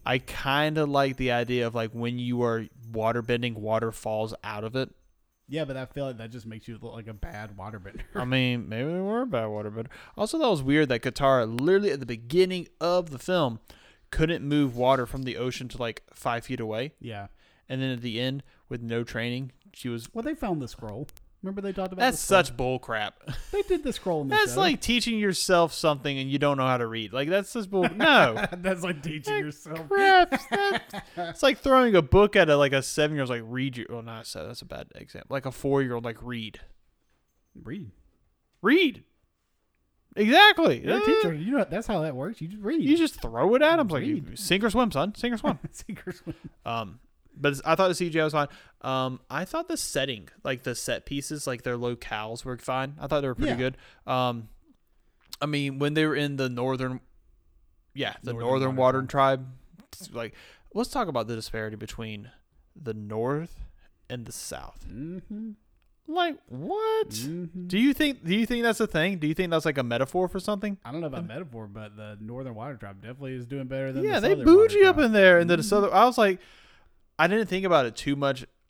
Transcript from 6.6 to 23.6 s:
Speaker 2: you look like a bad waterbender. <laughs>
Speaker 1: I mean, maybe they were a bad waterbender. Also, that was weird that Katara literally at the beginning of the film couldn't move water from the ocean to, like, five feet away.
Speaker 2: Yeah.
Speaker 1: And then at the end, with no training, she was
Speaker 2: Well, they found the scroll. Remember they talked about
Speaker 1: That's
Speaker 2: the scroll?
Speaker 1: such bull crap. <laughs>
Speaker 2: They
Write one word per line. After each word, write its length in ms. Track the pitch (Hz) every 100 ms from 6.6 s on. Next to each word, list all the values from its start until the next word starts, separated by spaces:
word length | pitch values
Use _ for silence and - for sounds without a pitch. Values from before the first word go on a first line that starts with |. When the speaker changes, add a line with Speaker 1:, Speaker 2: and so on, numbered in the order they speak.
| -
Speaker 2:
you 120 | 110
look 120 | 117
like 120 | 117 110
a 80 |
bad 420 | 104 170 104 110 95
waterbender. 460 | 98 110 95 - -
<laughs> 60 |
Speaker 1:
I 100 | -
mean, 440 | 123 131 127 123 85
maybe 220 | 110 143
they 100 | 180
were 200 | 196 233
a 40 | 254
bad 180 | 131 110
waterbender. 420 | 104 104 107 113 - - -
Also, 220 | 214 320
that 100 | 269
was 140 | 170
weird 260 | 131 151 143
that 140 | 117
Katara 440 | 135 - 139 131 110 117
literally 320 | 151 196 202
at 80 | 143
the 60 | 123
beginning 600 | 117 117 170 185 180 - -
of 300 | 165 180 170
the 80 | 131
film 420 | - 180 135 110 - - - _ _
couldn't 320 | - 160 165
move 320 | 143 147 139 120
water 300 | 123 135 120
from 160 | 135
the 140 | 127 107
ocean 320 | 127 - 123
to, 100 | 123
like, 240 | 117 - -
five 340 | - 131 117 -
feet 120 | 123
away. 360 | 110 107 143 -
Speaker 2:
Yeah. 300 | 120 104 98 - _ _ -
Speaker 1:
And 120 | 131
then 100 | 131
at 100 | 123
the 180 | 120 113
end, 220 | 127 139 - _ _
with 140 | 120
no 220 | 117 117
training, 480 | 117 117 117 123 131 - _
she 160 | - 123
was 240 | 117 117
Speaker 2:
Well, 120 | 226
they 100 | 240
found 260 | 320 226 160
the 80 | 123
scroll. 380 | - 113 104 151 - - _
Remember 180 | 190 196
they 120 | 196
talked 200 | 190 190
about 100 | 185
Speaker 1:
That's 160 | 254 160
Speaker 2:
the 40 |
scroll? 200 | - 190
Speaker 1:
such 120 | 135 120
bull 220 | 127 127
crap. 360 | - 110 104 - - 127
<laughs> 140 | -
Speaker 2:
They 120 | 403